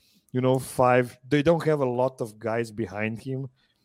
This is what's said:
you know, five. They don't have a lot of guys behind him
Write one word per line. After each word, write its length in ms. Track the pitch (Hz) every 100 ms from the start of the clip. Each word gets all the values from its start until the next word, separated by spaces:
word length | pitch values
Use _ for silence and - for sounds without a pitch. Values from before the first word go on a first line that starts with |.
| _ _ _
you 80 | 127
know, 180 | 127 131
five. 580 | 127 - 127 127 120 - 123
They 140 | 147
don't 220 | 147 165
have 160 | 151 151
a 60 | 127
lot 340 | 120 131 131
of 180 | 117 107
guys 340 | 110 117 113
behind 480 | 107 98 98 110 113
him 280 | 131 131 135 _ _ _